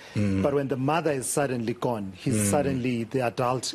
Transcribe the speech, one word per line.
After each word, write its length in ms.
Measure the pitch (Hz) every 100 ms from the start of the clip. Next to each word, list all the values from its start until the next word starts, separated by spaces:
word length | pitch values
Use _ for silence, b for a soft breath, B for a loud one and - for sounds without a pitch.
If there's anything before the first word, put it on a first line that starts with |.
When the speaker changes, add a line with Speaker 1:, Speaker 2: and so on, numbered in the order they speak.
| B 110
Speaker 1:
Mm. 300 | 104 98 143
Speaker 2:
But 100 | 143
when 140 | 135
the 80 | 131
mother 340 | 135 160 160
is 180 | 139 117
suddenly 440 | - 139 123 113
gone, 400 | 120 131 113 98 95
he's 220 | - 107
Speaker 1:
Mm. 140 | 104
Speaker 2:
suddenly 520 | 147 139 135 123 120
the 200 | 110 131
adult 520 | 120 - 123 127 -